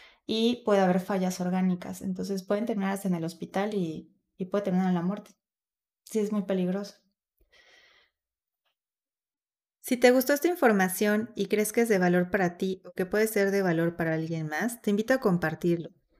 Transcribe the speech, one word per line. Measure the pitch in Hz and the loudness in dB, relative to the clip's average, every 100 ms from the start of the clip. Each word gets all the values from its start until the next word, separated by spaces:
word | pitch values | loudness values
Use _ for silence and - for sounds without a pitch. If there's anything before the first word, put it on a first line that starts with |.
| - _ - | -20 _ -6
y | 214 226 240 - | 0 0 0 2
puede | 196 | 4
haber | 190 185 | 4 2
fallas | 180 196 185 185 | 0 -2 -2 -2
orgánicas. | 180 185 185 180 - 185 | -2 0 0 -2 -6 -10
Entonces | 196 185 190 196 | -8 -6 -4 -6
pueden | - 202 226 | -2 -2 -2
terminar | 208 190 | -2 -2
hasta | 196 196 | -4 -2
en | 175 | -2
el | |
hospital | 160 - 180 190 208 | -4 -8 -8 -4 -2
y, | 208 170 160 - _ _ _ | -2 -4 -6 -14 _ _ _
y | 185 | -4
puede | 202 202 | -4 0
terminar | 180 185 | 0 2
en | 180 | 0
la | |
muerte. | 175 - - _ _ _ _ _ _ _ | -2 -4 -10 _ _ _ _ _ _ _
Sí, | - 220 | -6 -4
es | 202 | -2
muy | 208 | -2
peligroso. | 196 190 180 196 208 - _ _ _ _ _ _ _ _ _ _ _ _ _ _ _ _ _ _ _ _ _ _ _ _ _ _ _ _ | -2 -2 0 -2 -8 -16 _ _ _ _ _ _ _ _ _ _ _ _ _ _ _ _ _ _ _ _ _ _ _ _ _ _ _ _
Si | - 247 | -4 4
te | 247 | 6
gustó | 254 262 | 6 4
esta | 285 339 | 2 2
información | 349 247 202 185 185 214 208 220 | 4 4 4 2 0 0 0 -2
y | - 190 | -6 -2
crees | 208 214 | 0 0
que | - | 0
es | 233 | 2
de | 196 | 4
valor | 180 180 180 | 4 4 2
para | 202 175 175 | 0 -2 -2
ti | 190 185 - | -4 -6 -10
o | |
que | - 180 | -6 -2
puede | 208 220 | 0 0
ser | 208 196 | 2 2
de | 196 | 2
valor | 190 165 170 170 | 0 2 0 0
para | 165 | -2
alguien | 160 160 165 156 | -2 -4 -6 -4
más, | 151 220 240 | -4 -4 -4
te | - | -2
invito | 202 220 | -2 0
a | 262 | 0
compartirlo. | 214 175 160 165 175 170 156 - _ _ | 2 0 -2 -2 -2 -2 -4 -16 _ _